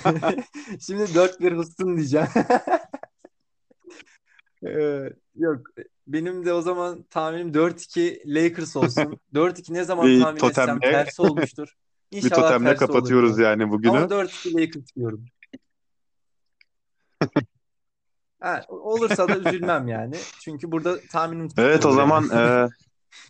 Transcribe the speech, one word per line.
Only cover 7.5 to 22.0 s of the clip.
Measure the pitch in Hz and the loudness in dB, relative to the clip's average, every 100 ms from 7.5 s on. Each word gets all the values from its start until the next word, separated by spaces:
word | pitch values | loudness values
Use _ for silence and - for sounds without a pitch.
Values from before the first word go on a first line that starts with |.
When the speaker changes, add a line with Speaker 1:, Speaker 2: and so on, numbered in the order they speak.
Speaker 1:
dört | 151 170 175 | 0 0 -2
iki | - 170 170 - 147 | -8 -2 -2 -4 -4
Lakers | 147 170 170 156 139 | 0 0 -2 -8 -2
olsun. | 120 123 147 - | -2 0 -4 -6
Speaker 2:
<laughs> | _ | _
Speaker 1:
Dört | 143 180 175 | -2 -2 -2
iki | - | -10
ne | 170 | -8
zaman | 175 180 131 | -4 2 6
Speaker 2:
Bir | |
Speaker 1:
tahmin | 127 127 156 | 6 4 2
etsem | 127 135 127 143 | 0 2 0 2
Speaker 2:
totemle, | |
Speaker 1:
tersi | 127 143 147 - | 2 2 0 0
olmuştur. | 170 151 143 - 147 _ _ | 0 0 -4 -6 -16 _ _
Speaker 2:
<laughs> | _ _ 202 | _ _ -4
bir | 240 | 0
Speaker 1:
İnşallah | |
Speaker 2:
totemle | 170 160 123 | 2 4 4
Speaker 1:
tersi | 123 139 135 | 2 2 2
olur | 131 123 127 | 2 2 4
Speaker 2:
kapatıyoruz | 117 110 | 4 4
Speaker 1:
ya. | |
Speaker 2:
yani | 110 107 107 | 2 2 0
bugünü. | 107 113 | 0 2
Speaker 1:
Ama | 131 180 | 2 2
dört | 202 185 | -2 -4
iki | - 180 | -6 -6
Lakers | 165 160 151 127 135 | -2 -2 -6 -16 -8
diyorum. | 117 110 120 _ _ - _ _ _ _ _ _ _ _ _ _ _ _ _ _ _ - | -8 -8 -14 _ _ -20 _ _ _ _ _ _ _ _ _ _ _ _ _ _ _ -6
Speaker 2:
<laughs> | - - - _ _ _ _ _ _ _ _ _ | -2 -2 -4 _ _ _ _ _ _ _ _ _
Speaker 1:
Ha, | 180 160 - | -6 -6 -8
olursa | 185 214 226 226 202 180 | -12 -4 -2 0 0 0
da | 190 | 0
üzülmem | 185 185 175 156 120 | -2 -2 -2 -2 -2
yani. | 110 117 165 - - | -6 -8 -10 -14 -16
Çünkü | 160 151 170 | -14 -12 -8
burada | 160 165 180 - | -6 -4 -6 -6
tahminim | 165 165 165 160 - | -6 -4 -6 -6 2
Speaker 2:
Evet, | 127 156 151 | 4 6 6
o | |
Speaker 1:
tutmuyor | |
yani. | 135 | 6